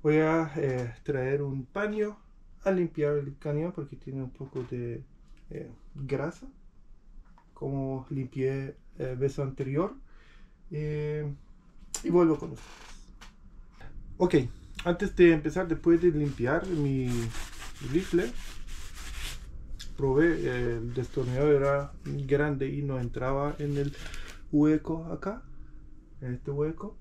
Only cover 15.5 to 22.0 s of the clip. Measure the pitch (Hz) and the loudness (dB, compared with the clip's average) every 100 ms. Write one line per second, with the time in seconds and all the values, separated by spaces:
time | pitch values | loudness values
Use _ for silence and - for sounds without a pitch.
15.5 | 175 175 160 170 170 175 151 143 123 120 | -2 0 2 6 6 6 4 0 0 0
16.5 | 160 190 165 143 135 127 120 117 - - | 0 0 0 2 2 2 0 -2 -4 -6
17.5 | - - - 127 151 190 170 220 - - | -10 -12 -8 0 0 2 2 2 -4 -6
18.5 | - - - - - - - - - - | -8 -8 -8 -8 -10 -8 -8 -8 -8 -10
19.5 | - - - - - 139 131 170 160 139 | -12 -10 -8 -8 0 4 6 6 4 0
20.5 | 123 120 117 117 127 120 143 123 127 151 | 0 0 -2 -4 -4 -4 -2 -2 2 6
21.5 | 143 139 143 143 - | 6 6 2 -2 -10